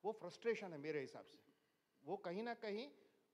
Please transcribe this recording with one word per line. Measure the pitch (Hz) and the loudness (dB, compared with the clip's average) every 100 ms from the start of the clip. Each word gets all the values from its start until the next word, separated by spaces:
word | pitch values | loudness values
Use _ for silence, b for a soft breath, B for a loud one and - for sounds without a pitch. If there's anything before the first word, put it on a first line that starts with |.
वो | 190 | 0
फ्रस्ट्रेशन | 220 175 - 226 220 190 | -2 -6 2 4 4 2
है | 156 | -2
मेरे | 151 151 | 2 2
हिसाब | 127 117 | 2 -6
से, | - - - _ _ _ _ _ | -12 -18 -20 _ _ _ _ _
वो | 139 190 | -4 -2
कहीं | 185 180 | 0 0
ना | 233 | 0
कहीं, | 233 220 208 285 - b b b | 0 0 0 -2 -10 b b b